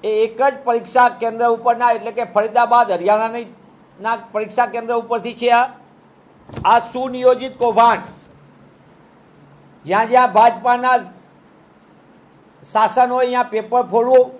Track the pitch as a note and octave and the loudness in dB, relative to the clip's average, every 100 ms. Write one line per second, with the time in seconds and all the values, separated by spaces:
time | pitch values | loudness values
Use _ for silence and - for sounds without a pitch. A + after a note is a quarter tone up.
0 | G#3+ G#3+ A3 A3+ C4+ C4+ B3 A#3 - B3+ | -2 -2 -2 0 -2 -2 -4 -4 0 2
1 | B3 A#3 A3+ A3+ A#3+ A#3 A#3+ A#3 A#3+ A3+ | 2 2 -8 -2 0 0 0 0 0 -2
2 | G#3+ A3 A#3 B3 A3 A#3 A#3 A#3+ A3+ F3 | -4 -8 -4 -2 0 0 2 2 2 -2
3 | F3+ G#3+ A3+ A#3 A3 - _ _ _ _ | 0 0 -2 -8 -14 -20 _ _ _ _
4 | G#3+ A#3 - G#3+ A3 B3 A#3+ A#3 A3+ A#3+ | -6 -6 -6 -8 -6 -4 -4 -4 -6 -6
5 | A#3 A#3 A#3 - A#3+ A#3+ B3 - _ _ | -4 -6 -6 -6 0 2 0 -8 _ _
6 | _ _ _ _ - - - A#3 A#3 B3+ | _ _ _ _ -18 -6 0 0 0 -8
7 | B3+ B3 B3+ B3 B3+ C4 A#3+ G#3+ A#3 F#3+ | -8 0 2 2 -4 -4 0 4 2 2
8 | - - - _ _ _ _ _ _ _ | -8 -20 -20 _ _ _ _ _ _ _
9 | _ _ _ _ _ _ _ _ D3 G3 | _ _ _ _ _ _ _ _ -4 -2
10 | A3+ B3 B3+ F#3+ A#3 A#3 B3 A#3+ B3+ B3+ | 2 2 4 4 4 2 -2 0 0 0
11 | F#3+ - _ _ _ _ _ _ _ _ | -2 -20 _ _ _ _ _ _ _ _
12 | _ _ _ _ _ _ - G#3+ A3 B3 | _ _ _ _ _ _ -6 0 0 2
13 | B3 B3+ B3 B3 B3 G#3+ G#3+ B3 B3 G#3+ | 2 2 0 -2 -2 -4 -2 -2 0 0
14 | A#3+ B3+ B3+ | 4 4 4